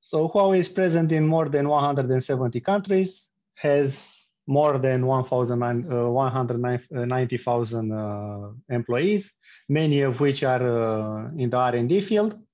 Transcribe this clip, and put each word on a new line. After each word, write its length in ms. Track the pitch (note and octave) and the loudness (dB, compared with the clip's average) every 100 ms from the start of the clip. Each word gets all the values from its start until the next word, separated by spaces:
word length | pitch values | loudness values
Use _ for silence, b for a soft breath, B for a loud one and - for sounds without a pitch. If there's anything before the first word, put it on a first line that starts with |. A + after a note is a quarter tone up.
So 280 | _ D#3+ D#3+ | _ -2 0
Huawei 300 | G3+ G3 F#3+ | 2 4 4
is 100 | E3+ | 2
present 420 | - F#3 E3 D#3+ | 0 2 2 2
in 140 | D#3+ D#3 | 2 2
more 240 | D#3+ D3+ | 2 2
than 180 | C#3+ C#3+ | 0 2
one 160 | D3 | 2
hundred 280 | C#3+ C#3 B2+ | 2 0 0
and 120 | B2+ | 0
seventy 360 | - C3 B2+ A#2+ | 0 -2 -2 -2
countries, 680 | D3+ G3+ G3 F#3+ F#3+ - _ _ _ _ | 0 -2 2 0 0 -6 _ _ _ _
has 760 | D3+ C#3+ C#3 C#3 - - _ _ - | 2 2 2 -4 -14 -20 _ _ -2
more 320 | C#3 D3+ C#3 | 2 2 2
than 300 | C3 B2+ B2+ | 0 0 2
one 180 | C3 B2+ | 0 0
thousand 340 | B2+ A#2+ A#2+ | 0 0 0
nine, 320 | A#2+ A#2+ D#3 | -2 -2 -4
uh, 160 | B2 A#2+ | -2 0
one 200 | B2 C3+ | 0 0
hundred 300 | A#2+ B2 A#2+ | 0 -2 -2
nine, 180 | B2 B2 - C3+ | -2 -4 -6 -6
uh, 100 | A#2+ | -4
ninety 320 | B2+ B2+ B2 | -2 -2 -2
thousand, 540 | - A#2+ A2+ A#2 A2 | -2 -2 -2 -4 -4
uh, 600 | A2 G#2+ G#2 G#2 G2+ G2+ A2+ _ | -4 -6 -6 -8 -10 -12 -16 _
employees, 600 | B2 A#2 A#2+ F3 G#3 F#3+ _ b b b | -6 -2 0 0 0 -4 _ b b b
many 340 | C#3+ D#3+ C#3+ | 0 2 2
of 180 | C#3 A#2+ | 2 2
which 240 | C#3+ C#3 | 0 2
are, 180 | C#3 B2+ | 0 0
uh, 680 | B2 A#2 A2+ A2 G#2+ G#2+ A2+ D#3+ | 0 0 0 -2 -4 -6 -8 -4
in 140 | B2 | -2
the 80 | B2 | 0
R 180 | B2+ A#2+ | 0 0
and 140 | A#2+ | 0
D 120 | F#3 | 0
field. 360 | G3+ G#3 G#3+ G#3 - | 0 0 0 -4 -20